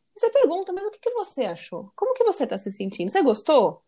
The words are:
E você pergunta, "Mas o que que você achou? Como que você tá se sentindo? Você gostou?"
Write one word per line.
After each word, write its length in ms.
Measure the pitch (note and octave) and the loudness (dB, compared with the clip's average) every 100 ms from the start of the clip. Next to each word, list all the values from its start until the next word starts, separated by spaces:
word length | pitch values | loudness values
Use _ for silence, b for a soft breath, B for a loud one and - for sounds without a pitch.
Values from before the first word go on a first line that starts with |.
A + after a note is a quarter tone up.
| _ - | _ -4
E 40 | |
você 100 | A4+ | 0
pergunta, 420 | C#5 B4 F4 F#4+ | 4 4 2 -4
"Mas 120 | F#4 G#4 | -6 -8
o 60 | |
que 80 | G#4+ | -6
que 120 | A#4+ | -6
você 340 | B4 F#4+ - G#3+ | -4 -8 -4 -6
achou? 460 | E3+ - - G3 - | -6 -12 -12 -12 -4
Como 180 | A4+ | -2
que 120 | C5 A4+ | 2 2
você 200 | F4 C#4 | 2 -2
tá 120 | G3 | -4
se 120 | G3+ | -6
sentindo? 380 | G3 G3 - F3+ | -6 -8 -4 -2
Você 120 | G4 | 2
gostou?" 600 | C#4 A3 - D4 F3+ C#3 | 4 2 4 4 4 -2